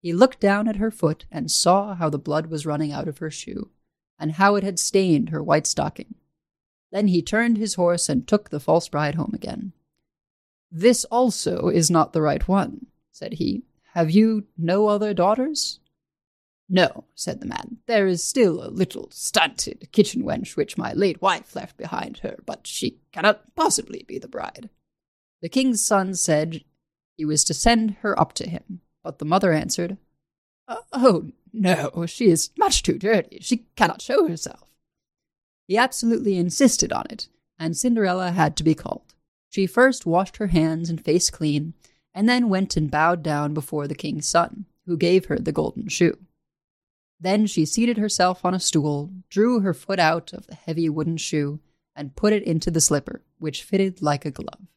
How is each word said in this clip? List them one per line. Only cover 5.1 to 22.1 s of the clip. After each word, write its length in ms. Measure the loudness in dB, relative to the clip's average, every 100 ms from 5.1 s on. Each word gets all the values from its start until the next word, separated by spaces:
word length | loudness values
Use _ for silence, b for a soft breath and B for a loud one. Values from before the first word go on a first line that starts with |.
| 2 2
her 120 | -4
white 240 | 2 2 2
stocking. 480 | -4 -4 -6 -18 -20 _ _ _ _ _ _ _
Then 160 | 0 2
he 160 | 2
turned 340 | 2 0 2 0
his 160 | -2 0
horse 320 | 2 2 0
and 200 | -2 2
took 220 | 0 0
the 100 | -6
false 280 | 2 2 2
bride 280 | -2 -2 -2
home 160 | -4
again. 400 | -6 -8 -10 -12 -16 _ _ _ _ _ _ _ _ _
"This 360 | 2 4 4 0
also 640 | 2 2 0 -4 -2 2
is 200 | 2 4
not 240 | 4 2
the 80 | 2
right 260 | 0 0 0
one," 400 | 0 0 -8 -18 _ _
said 220 | -14 -12
he. 300 | -4 -4 -4 -8 _ _
"Have 180 | -2 4
you 340 | 6 6 2 -6 -6
no 300 | 0 2 2
other 260 | 2 0
daughters?" 680 | 2 2 2 -2 -4 -6 -10 _ _ _ _ _ _ _ _ _
"No," 380 | 2 2 -2 _
said 260 | -12 -10 -10
the 80 | -10
man. 300 | -10 -12 -14 -2
"There 220 | 0 2
is 160 | 0
still 420 | -2 2 2 0 -8
a 40 |
little 400 | -4 -4 -4 -16
stunted 760 | -10 -4 0 -2 -2 -10 -10 -2
kitchen 320 | 2 2 2
wench 320 | -4 -6 -6 -4
which 220 | -4 -4
my 160 | -6
late 280 | 0 0 0
wife 340 | -2 -2 -6 -14
left 220 | -14 _
behind 400 | -4 -4 -4